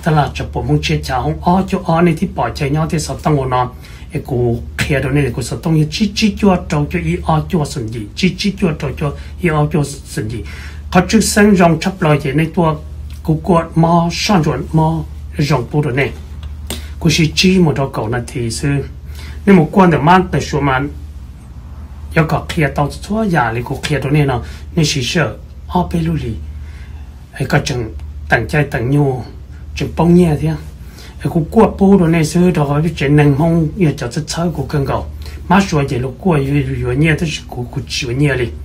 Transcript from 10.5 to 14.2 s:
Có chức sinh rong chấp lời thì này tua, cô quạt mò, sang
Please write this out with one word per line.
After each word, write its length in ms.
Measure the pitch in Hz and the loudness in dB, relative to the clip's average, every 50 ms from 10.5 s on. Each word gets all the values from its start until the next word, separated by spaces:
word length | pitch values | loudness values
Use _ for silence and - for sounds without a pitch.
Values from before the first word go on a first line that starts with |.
| - - - - - - - - - | -12 -12 -12 -12 -14 -12 -10 0 2
Có 100 | 180 185 185 | 2 2 4
chức 160 | - 220 190 | 4 4 4
sinh 320 | - - 220 208 214 208 | 4 4 6 6 6 8
rong 240 | 175 180 170 160 156 | 6 6 4 4 2
chấp 220 | - 190 180 - 180 | 0 -4 -4 0 2
lời 160 | 156 151 143 - | 2 2 2 2
thì 100 | 139 131 | 0 0
này 140 | 147 160 160 - | 0 0 0 2
tua, 220 | 190 170 156 156 151 - - - - - - - - - | 2 2 2 0 -2 -6 -12 -12 -12 -10 -12 -12 -8 -2
cô 160 | - 156 156 - | 0 0 0 2
quạt 240 | - 170 165 165 165 - | 2 2 2 2 2 2
mò, 340 | 160 165 165 170 170 170 170 170 | 2 4 6 6 4 4 2 0
sang 320 | - | -2